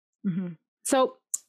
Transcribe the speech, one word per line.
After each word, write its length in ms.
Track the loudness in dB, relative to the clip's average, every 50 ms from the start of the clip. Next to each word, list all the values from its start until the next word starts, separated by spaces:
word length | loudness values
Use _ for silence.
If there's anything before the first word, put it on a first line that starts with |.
| _ _ _ _ -4
Mm-hmm. 220 | -4 -2 -2 -4 -6 -10 -14 _ _ _ _ -4
So, 320 | 0 2 2 2 2 0 _ _ _ -10 -10 -4